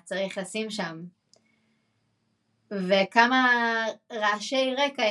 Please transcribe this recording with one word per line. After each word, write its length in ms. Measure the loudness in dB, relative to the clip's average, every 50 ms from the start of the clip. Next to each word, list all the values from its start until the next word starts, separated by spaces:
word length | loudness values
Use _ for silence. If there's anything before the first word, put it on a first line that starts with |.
| -10
צריך 340 | -10 -6 -6 -6 -6 -6 -8
לשים 320 | -10 -8 -6 -8 -6 -6
שם, 340 | -6 -6 -6 -8 -8 -12 -14 -18 -20 _ _ _ _ _ _ _ _ _ _ _ _ _ _ _ _ _ _ _ _ _ _ _ _ _ _ _ _ _ _ _
וכמה 1120 | -6 -4 0 2 4 4 2 4 4 4 4 6 4 4 4 4 2 2 2 0 0 -2 -2 -4 -6 -10 _ _
רעשי 600 | -6 -2 0 0 0 0 -4 -4 -2 0 0 0 0 0
רקע 260 | -2 -2 0 -2 0 0